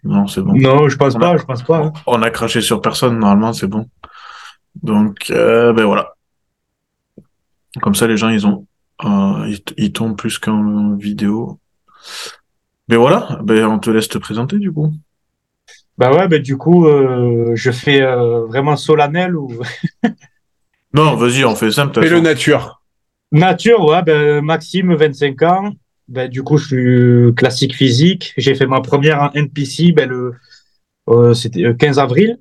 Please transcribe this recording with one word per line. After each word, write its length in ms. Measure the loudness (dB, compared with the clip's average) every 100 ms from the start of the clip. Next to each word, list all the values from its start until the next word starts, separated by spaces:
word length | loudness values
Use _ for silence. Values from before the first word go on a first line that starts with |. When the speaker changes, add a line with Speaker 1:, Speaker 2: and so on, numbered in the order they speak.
Speaker 1:
Non, 240 | -2 -2 -2
c'est 140 | -4
bon. 140 | 0
Speaker 2:
Non, 340 | 2 4 4 2
je 80 | 2
pense 180 | 0
Speaker 1:
On 40 | 2
a, 20 |
Speaker 2:
pas, 160 | 0 0
je 80 |
pense 180 | -2 -10
pas, 160 | -2 -2
hein. 140 | -2 -6 -4
Speaker 1:
on 160 | 0
a 80 | 0
craché 300 | -2 -4 -2
sur 200 | -2 -2
personne, 380 | -2 -2 -2 0
normalement, 340 | 2 2 0
c'est 140 | -4 -6
bon. 220 | -6 -10 _ -20 -20 -20 -20 -20 _ _ -12
Donc, 480 | -2 0 0 -2 -6
euh, 420 | 0 2 4 2
ben 120 | 2
voilà. 300 | 2 0 -4 _ _ _ _ _ _ _ _ _ _ -20 _ _ _ _ _ -6
Comme 120 | -4
ça, 120 | 0 0
les 100 | 0
gens, 140 | 0
ils 160 | 0 -2
ont, 200 | -4 -10 _ _ _
euh, 420 | -4 0 0 -2 -6
ils, 120 | -10 -12 -6
ils 160 | -6
tombent 240 | -4 -6 -6
plus 220 | -8 -6
qu'en 580 | -4 -2 -2 -2 -2 -4
vidéo. 640 | -6 -4 -4 -4 -6 -14 _ _ _ _ -18 -16 -16 -18 _ _ _ _ 0
Mais 80 | 2
voilà, 440 | 4 2 -2 -8
ben, 240 | 0 2 2
on 120 | -2
te 120 | 0
laisse 180 | -2 -2
te 100 | -8
présenter, 400 | -8 -8 -4 -4
du 140 | -4
coup. 200 | -4 -4 -6 _ _ _ _ _ _ _ -20 _ -2
Speaker 2:
Bah 160 | 2
ouais, 140 | 4 2
ben 160 | 0
du 140 | -2 -4
coup, 300 | 2 4 6
euh, 640 | 4 2 0 0 0 -2
je 160 | -2 -2
fais, 320 | -4 0 2
euh, 440 | 2 0 0 -2 -4
vraiment 300 | -4 -2 -2
solennel 600 | 0 0 2 -2 -4 -6
ou 160 | -8 -12 -12 -8 -10 _ -4 -4
<laughs> 680 | _ _ _ _ _ _ _
Speaker 1:
Non, 200 | 2 2
vas-y, 300 | 2 0 2
on 100 | 0
fait 160 | 0 -2
simple, 200 | 0 -2
de 40 |
toute 80 | 2
Speaker 3:
Fais-le 140 | 2 4
Speaker 1:
façon. 80 |
Speaker 3:
nature. 580 | 2 0 0 0 -2 -18 _ _ _ _ _
Speaker 2:
Nature, 520 | 2 2 2 2 2
ouais, 180 | 4 2
ben, 420 | 2 0 2 0
Maxime, 500 | -2 -4 -4 -4 0
vingt-cinq 480 | 2 0 0 -4 0
ans. 300 | 0 0 -4 -12 _ _ _
Ben, 220 | -8 -8
du 140 | -8
coup, 140 | -2 -2
je 80 | 0 -2 2 4 4 6 4
suis 60 |
classique 400 | 4 0 0 -4
physique. 580 | 0 2 4 2 0 -6 -4
J'ai 180 | -2
fait 120 | 0 0
ma 140 | -2
première 420 | 0 0 2 2
en 100 | -2
N 180 | -2 -4
P 140 | -6
C, 280 | -8 0 2
ben, 160 | 2 0
le, 260 | -6 -8 -10 _ _ _ _ _ _ 0
euh, 240 | 4 4
c'était, 320 | 2 -2 -2
euh, 100 | -2
quinze 240 | 0 0 0
avril. 400 | 0 2 0 -2